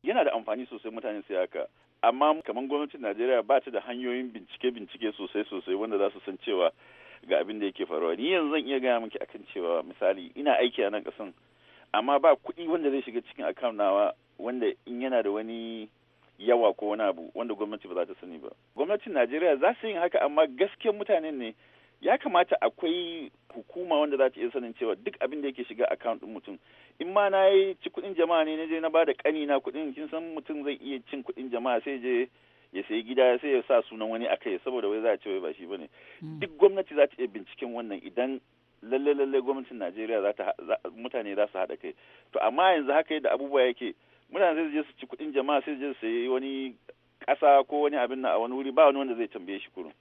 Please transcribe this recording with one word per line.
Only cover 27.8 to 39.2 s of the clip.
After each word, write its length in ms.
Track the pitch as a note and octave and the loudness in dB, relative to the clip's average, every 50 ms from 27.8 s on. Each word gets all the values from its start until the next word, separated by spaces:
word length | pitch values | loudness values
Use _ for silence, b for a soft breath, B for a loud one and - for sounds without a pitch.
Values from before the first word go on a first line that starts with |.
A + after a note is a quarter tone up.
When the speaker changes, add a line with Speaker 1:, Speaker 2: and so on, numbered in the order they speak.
Speaker 1:
ci 80 | - - | -10 -10
kuɗin 260 | - F3+ F3+ G3+ F#3 | -10 -8 -10 -6 0
jama'a 280 | E3 E3 E3 E3+ E3 D#3 | 0 2 4 4 2 2
ne, 120 | D#3 D#3 | 2 -2
na 100 | D#3 D#3+ | -4 -4
je 120 | D#3+ D#3+ D#3+ | -4 -4 -2
na 100 | D#3+ D#3+ | -2 2
ba 160 | D#3 - C3+ | 4 4 4
da 80 | C#3+ C3 | 4 0
ƙani 340 | - - D3 D3+ D#3 D3 | 0 0 -2 0 0 0
na 100 | C#3+ C#3+ C3+ | 0 0 0
kuɗin, 360 | - C3+ B2+ D3+ D#3+ C#3+ C3 | 0 -4 -8 -6 -8 -8 -8
kin 140 | C#3+ D#3 D3+ | -10 -10 -8
san 240 | D#3+ D#3+ E3 E3 D#3+ | -8 -8 -8 -8 -10
mutum 280 | D#3 - - D#3 D3 C#3 | -12 -10 -8 -10 -6 -4
zai 120 | C#3+ C3+ - - | -6 -6 -6 -8
iya 160 | C#3 C#3 B2+ A2+ - | -10 -10 -10 -10 -10
cin 140 | - C#3 B2+ | -12 -10 -10
kuɗin 260 | - B2 - C3 B2+ | -10 -10 -10 -8 -6
jama'a 320 | A#2+ A#2 A#2+ C3 A#2+ A2+ - | -4 -2 0 0 0 0 -2
sai 140 | C#3+ C#3 B2+ | -4 -8 -4
je 300 | A#2 B2+ B2 A#2 B2+ B2+ b b b b b b b b - | -2 0 0 0 0 -2 b b b b b b b b -10
ya 100 | F#2+ G2 | -10 -6
sayi 160 | - G#2+ A#2 A2 | -4 -4 -4 -4
gida 360 | A2+ C3 C3 C3 B2+ A#2+ A#2+ | -2 4 6 6 6 6 4
sai 160 | - D3 C3+ | 0 0 0
ya 60 | C3 - | 0 2
sa 140 | - C3 A#2 - | 4 2 2 2
sunan 220 | - A2+ A2 A2 A2 | 0 -8 -8 -6 -6
wani 160 | A2+ A2+ A#2+ | -4 -4 -2
a 80 | - - | -2 -2
kai 240 | - - A#2+ F#2+ F2+ _ | -2 -2 -4 -4 -4 _
saboda 260 | C3 C3 A#2+ G#2+ G2+ | -4 -4 -2 -2 -2
wai 100 | G#2 A2 | -2 0
za 100 | A2+ A#2 | 0 0
a 60 | G2+ | 0
ce 120 | - - G#2 | 0 -2 -6
wai 80 | F#2+ F#2+ | -4 -4
ba 140 | F2+ D#2 D2 | -4 -6 -8
shi 100 | - F2+ | -10 -12
bane. 220 | E2+ G2+ F2+ D2+ C#2 B B B B B B | -12 -12 -12 -12 -16 B B B B B B
Speaker 2:
Hmm. 200 | E3+ D#3 D#3+ D3+ | -14 -14 -8 -8
Speaker 1:
Duk 120 | F#3 F3 D#3 - | -10 -10 2 4
gwamnati 360 | F#3+ G3 G3 G3 F#3 - D3+ | 4 4 4 2 -6 -2 4
za 120 | D3 C#3+ | 4 4
ta 80 | - - | 4 4
iya 100 | - B2+ | -6 -6
binciken 440 | A#2 G2 A2 F#2 - - - C3+ A#2+ | -6 -6 -12 -14 -14 -12 -10 -10 -8
wannan 320 | A#2 A#2 A#2 A2 G2 F2+ - | -8 -8 -8 -8 -10 -10 -10
idan 380 | G2 - A#2+ B2 C3 C3+ B2+ _ _ _ _ _ _ _ _ - | -8 -4 -2 -2 -2 -4 -8 _ _ _ _ _ _ _ _ -6
lalle 300 | A2+ C3 C3+ C#3 D3 C#3+ | -2 -2 0 2 2 2
lalle 260 | C#3 | 2